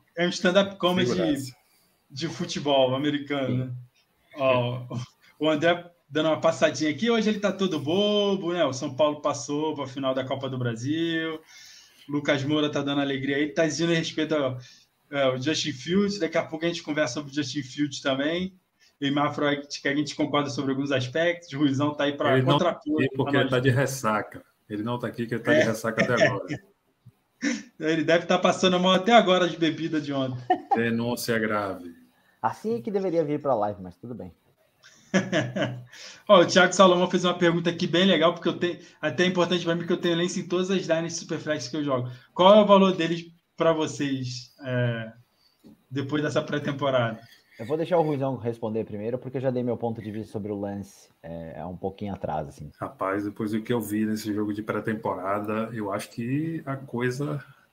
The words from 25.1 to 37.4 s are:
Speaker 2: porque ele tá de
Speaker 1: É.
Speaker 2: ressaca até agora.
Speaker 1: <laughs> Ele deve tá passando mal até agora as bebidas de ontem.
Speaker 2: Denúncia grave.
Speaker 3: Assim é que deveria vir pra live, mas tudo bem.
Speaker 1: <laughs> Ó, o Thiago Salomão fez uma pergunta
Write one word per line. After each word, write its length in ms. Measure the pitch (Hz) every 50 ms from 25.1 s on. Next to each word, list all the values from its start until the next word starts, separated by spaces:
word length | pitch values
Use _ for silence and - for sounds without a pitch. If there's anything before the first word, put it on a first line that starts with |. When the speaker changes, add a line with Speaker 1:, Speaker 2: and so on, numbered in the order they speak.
| - - 117
Speaker 2:
porque 120 | 110 120
ele 80 | 110 -
tá 100 | 123 151
de 60 | 156
Speaker 1:
É. 40 | -
Speaker 2:
ressaca 400 | 113 110 - - 110 110 113 110
até 220 | 120 120 113 -
agora. 200 | - 98 98 -
Speaker 1:
<laughs> 1300 | - 147 - - _ _ _ _ _ _ _ _ - - _ _ _ _ _ 262 285 - - - - _ -
Ele 240 | 156 156 160 156 143
deve 220 | 156 165 175 170
tá 120 | - 180
passando 400 | 175 190 185 - - 190 185 180
mal 140 | 175 175 185 185
até 200 | 180 185 226 240
agora 320 | 220 190 180 185 180 180
as 100 | 160 156
bebidas 500 | 160 165 156 143 156 160 156 156 156 143
de 60 | 143
ontem. 260 | 139 135 131 127 123 - - - 370 - - - -
Speaker 2:
Denúncia 640 | 113 117 117 113 117 117 120 120 - - 123 113 110
grave. 560 | 110 107 107 104 101 95 90 87 87 85 85 - - _ _ _ _ _ _ _
Speaker 3:
Assim 340 | - 113 - - - 220 233
é 60 | 226
que 100 | - 220
deveria 320 | 190 208 190 185 160 170 151
vir 160 | 147 147 139
pra 160 | 143 139 127
live, 260 | 104 104 107 101 92
mas 140 | 92 92 -
tudo 180 | _ - 120 120
bem. 200 | - 90 87 - _ _ _ _ _ _ _ _ _ - - - - _ _ -
Speaker 1:
<laughs> 1120 | 190 - - 180 156 123 - - 185 139 123 - - - - - - - - - - -
Ó, 140 | - 202 180
o 40 | 170
Thiago 280 | 175 - 185 180 175 -
Salomão 360 | 196 196 180 175 180 185 180
fez 140 | 190 170 175
uma 80 | 180 175
pergunta 320 | -